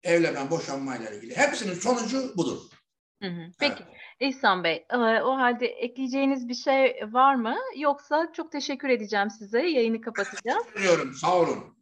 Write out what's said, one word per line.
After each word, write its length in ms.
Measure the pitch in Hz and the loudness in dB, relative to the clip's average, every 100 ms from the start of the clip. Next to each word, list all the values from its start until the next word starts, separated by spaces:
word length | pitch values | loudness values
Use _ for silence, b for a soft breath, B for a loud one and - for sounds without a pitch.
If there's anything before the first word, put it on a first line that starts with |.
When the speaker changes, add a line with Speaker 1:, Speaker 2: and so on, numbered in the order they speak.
Speaker 1:
Evlenme, 480 | 175 170 156 135 135 | 4 4 4 0 -2
boşanmayla 580 | 160 139 139 135 120 113 | -2 -2 -6 -6 -8 -8
ilgili. 280 | 104 113 - | -12 -10 0
Hepsinin 360 | 285 - 202 | 0 0 -6
sonucu 640 | 175 226 240 208 269 262 180 | -4 0 0 0 -4 -4 -2
budur. 240 | 139 92 - - _ _ _ _ | -2 -4 -12 -20 _ _ _ _
Speaker 2:
Hı 60 | 190 | -10
hı. 240 | 175 170 _ | -10 -12 _
Peki. 240 | 294 - | -4 -4
Speaker 1:
Evet. 500 | - - - _ 269 | -14 -20 -20 _ -4
Speaker 2:
İhsan 300 | 254 220 185 | 0 2 2
Bey, 220 | 170 160 _ | 0 -2 _
e, 80 | 247 | 0
o 400 | 226 226 247 269 | 2 2 2 2
halde 300 | 247 233 240 | 0 0 -4
ekleyeceğiniz 840 | - 240 247 269 269 269 269 240 | -4 -8 -6 -4 0 0 0 -4
bir 40 | |
şey 460 | 247 - 269 262 - 208 | -4 0 4 4 2 -2
var 240 | 240 269 269 | 4 6 4
mı? 200 | 220 349 508 262 | 0 -2 -6 -2
Yoksa 540 | 294 285 - 302 330 | 0 0 0 0 0
çok 180 | 320 320 | -4 -8
teşekkür 380 | 285 269 269 277 | -8 -6 -4 0
edeceğim 400 | 240 208 208 202 | 0 2 0 0
size. 320 | - 202 233 | -4 -2 0
Yayını 400 | 349 285 226 226 | 2 2 2 0
kapatacağım. 600 | 226 220 196 - 220 240 | -4 -6 -6 -6 -4 -2
Speaker 1:
Teşekkür 160 | - 208 | -4 -2
ediyorum. 340 | 190 160 135 | 2 2 2
Sağ 240 | 127 165 180 | -2 2 4
olun. 400 | 156 110 - _ | 2 0 -8 _